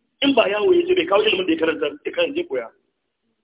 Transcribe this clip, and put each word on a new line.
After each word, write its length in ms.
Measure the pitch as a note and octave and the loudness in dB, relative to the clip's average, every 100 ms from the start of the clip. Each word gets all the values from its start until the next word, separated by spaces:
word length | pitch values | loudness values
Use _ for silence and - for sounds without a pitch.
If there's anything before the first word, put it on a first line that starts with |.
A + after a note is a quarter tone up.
| _ - | _ -2
In 120 | C#4 | 2
ba 140 | C4+ F#4 | 2 2
yawo 240 | G#4 G4 | 2 2
ya 120 | F4 - | 2 2
je 80 | F3+ | 0
bai 100 | E3 | 2
kawo 180 | G3+ | 2
ilimin 220 | G#3 F#3+ F#3 | 2 0 -2
da 60 | |
ya 60 | D#3+ | 0
karanta, 280 | D#3+ C#3+ D3 D3 - | 0 -2 -4 -6 -8
ya 60 | |
kan 220 | E3+ E3 D3 | -4 -4 -4
je 80 | |
koya. 280 | - C3 A2+ _ _ _ _ _ _ _ | -6 -6 -8 _ _ _ _ _ _ _